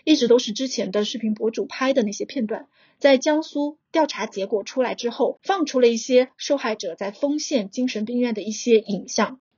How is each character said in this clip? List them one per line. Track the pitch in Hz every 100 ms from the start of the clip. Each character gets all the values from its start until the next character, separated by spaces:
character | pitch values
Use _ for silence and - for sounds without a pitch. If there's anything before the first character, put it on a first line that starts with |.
一 | 311 302
直 | 240
都 | 247
是 | 233
之 | 208 262
前 | 233 196
的 | 208 208
视 | 226
频 | 220
博 | 214 226
主 | 226 196
拍 | - 262
的 | 269
那 | 196
些 | - -
片 | 277 220
段。 | 208 - _ _ _
在 | 277 269
江 | 311 302
苏 | 311 285 294 302 _
调 | 320 294
查 | - 220
结 | 196 196
果 | 208 208
出 | 262
来 | 226
之 | 190 233
后， | 254 233 -
放 | - 392 302
出 | 254
了 | 240
一 | 233
些 | - 247 254 -
受 | - 277
害 | 240 220
者 | 185 165
在 | 202
丰 | - 285 302
县 | - 269 196
精 | - 254
神 | 214
病 | 214 247
院 | 247
的 | 214
一 | 202
些 | 214 240 220
影 | 208 185 -
像。 | - 202 - _